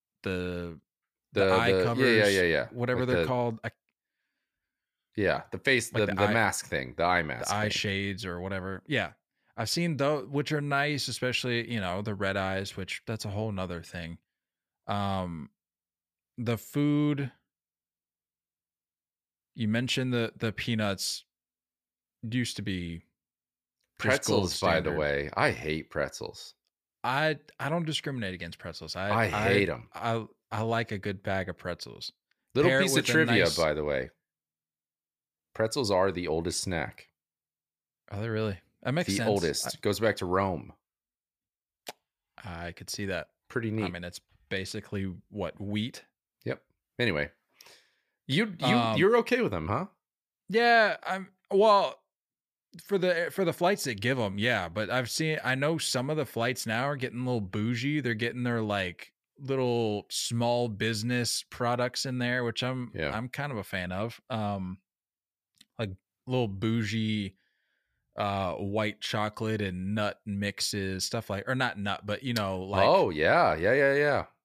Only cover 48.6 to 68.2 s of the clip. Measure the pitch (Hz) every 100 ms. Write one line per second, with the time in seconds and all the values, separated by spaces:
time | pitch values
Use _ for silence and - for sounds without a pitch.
48.6 | 127 123 113 110 185 240 226 247 190 90
49.6 | 80 117 190 _ _ _ _ _ - 214
50.6 | 240 233 208 156 - 190 185 _ _ 196
51.6 | 220 202 151 - _ _ _ _ _ _
52.6 | _ 170 - 202 180 170 170 - 180 -
53.6 | 180 202 135 104 117 131 104 98 117 110
54.6 | 85 95 104 127 120 - 160 156 117 131
55.6 | 143 165 - 127 131 156 131 117 117 127
56.6 | 117 113 139 143 123 120 127 120 95 107
57.6 | 110 120 135 151 123 113 117 120 123 117
58.6 | 110 101 90 87 - _ _ _ 135 135
59.6 | 127 120 113 104 - - - 117 117 120
60.6 | 120 104 110 110 117 123 117 - - -
61.6 | 120 123 123 - 139 127 123 127 117 110
62.6 | 123 131 123 - 76 107 123 - 143 117
63.6 | 95 95 90 92 113 - _ 113 104 101
64.6 | 92 95 _ _ _ _ _ _ _ _
65.6 | - - 107 95 _ _ - 127 117 95
66.6 | 110 117 104 113 110 107 98 - _ _
67.6 | _ _ _ _ _ -